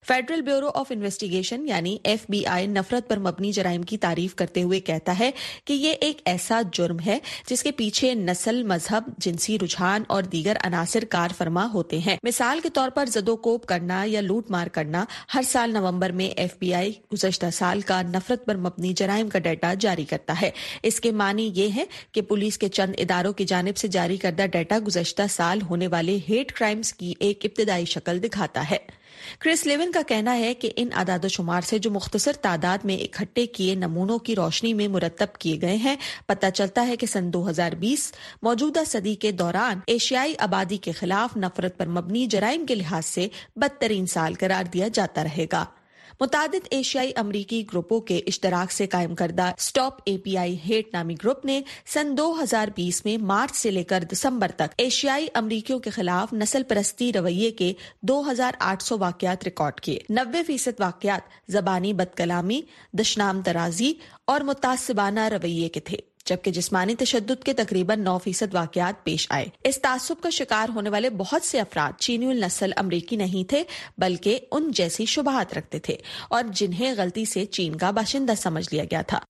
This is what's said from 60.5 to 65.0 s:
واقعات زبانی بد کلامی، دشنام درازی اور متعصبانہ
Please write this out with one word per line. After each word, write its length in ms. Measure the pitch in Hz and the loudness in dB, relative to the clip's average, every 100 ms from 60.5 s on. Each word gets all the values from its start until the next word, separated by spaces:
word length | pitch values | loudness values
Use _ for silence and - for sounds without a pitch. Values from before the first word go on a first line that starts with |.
| 269 254 226 | -2 -2 0
واقعات 720 | 190 170 202 196 - - - | -2 0 0 0 -4 -20 -2
زبانی 420 | 196 190 185 185 | 0 2 0 0
بد 240 | 196 180 - | 0 -2 0
کلامی، 440 | 170 175 175 247 330 - - | 0 0 0 -2 -4 -16 -10
دشنام 480 | 180 214 - 202 190 185 | 0 0 2 2 2 0
درازی 480 | 170 170 170 247 320 - - - | 0 0 0 0 0 -8 -10 0
اور 160 | 277 | 2
متعصبانہ 800 | 277 277 254 254 - 214 | 2 0 2 0 0 2